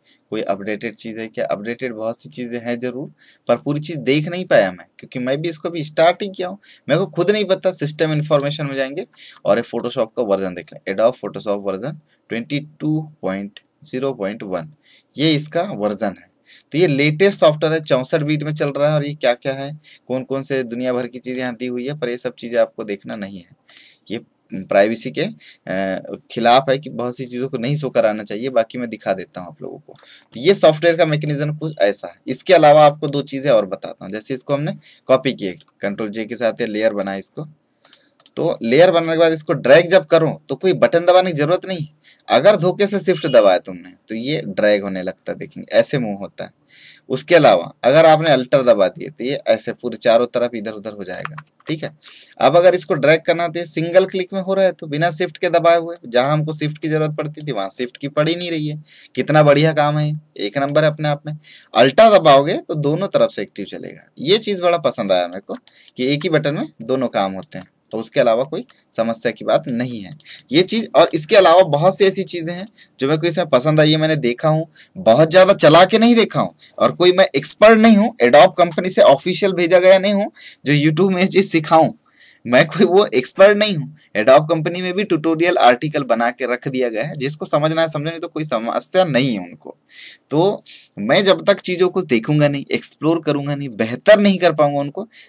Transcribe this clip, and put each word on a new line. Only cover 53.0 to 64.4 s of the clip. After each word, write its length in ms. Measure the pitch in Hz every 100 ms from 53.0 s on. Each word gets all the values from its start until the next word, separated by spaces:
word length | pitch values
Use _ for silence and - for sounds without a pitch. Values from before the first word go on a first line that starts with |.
| 139 165
करना 240 | 175 165 170
तो 100 | 165
ये 60 | 170
सिंगल 400 | 165 170 180 190
क्लिक 280 | 190 185
में 60 | 196
हो 140 | 185
रहा 100 | 190
है, 80 | 185
तो 140 | 170 160
बिना 240 | 147 175
शिफ्ट 260 | 170 175 -
के 120 | 175
दबाए 280 | 170 165 170
हुए, 180 | 165 170 123
जहाँ 260 | 120 139
हमको 200 | 156 156
शिफ्ट 240 | 156 151 151
की 100 | 156
ज़रूरत 280 | 156 151 151
पड़ती 300 | 151 151 151
थी 60 |
वहाँ 160 | 107 95
शिफ्ट 260 | - 123 -
की 120 | 139
पड़ 180 | 151 160
ही 80 | 170
नहीं 140 | 175
रही 180 | 160 151
है। 140 | 151 - - -
कितना 280 | - 123 151
बढ़िया 300 | 147 143 160
काम 240 | 151 147 151
है, 140 | 151 151 _ -
एक 200 | 101 143
नंबर 260 | 139 202
है 60 | 156
अपने 180 | 151 151
आप 140 | 147 151
में। 100 | 151 - - _
अल्टा 340 | - 135 131 226
दबाओगे 460 | 202 160 139 147 285
तो 160 | - 156
दोनों 320 | 143 160 196
तरफ 220 | 139 113
से 120 | -
एक्टिव 240 | 98 - 95
चलेगा। 400 | 87 90 - _ -
ये 180 | 139
चीज़ 240 | 220